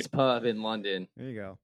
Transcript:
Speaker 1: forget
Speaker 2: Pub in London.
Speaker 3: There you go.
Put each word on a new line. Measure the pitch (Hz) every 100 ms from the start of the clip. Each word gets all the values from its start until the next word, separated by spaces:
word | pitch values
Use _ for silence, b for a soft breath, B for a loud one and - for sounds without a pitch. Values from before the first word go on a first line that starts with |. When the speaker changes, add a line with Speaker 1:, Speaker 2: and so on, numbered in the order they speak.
| -
Speaker 1:
forget |
Speaker 2:
Pub | - 131 120
in | 117 110
London. | 110 110 101 95 92 -
Speaker 3:
There | 127
you | 113
go. | 98 98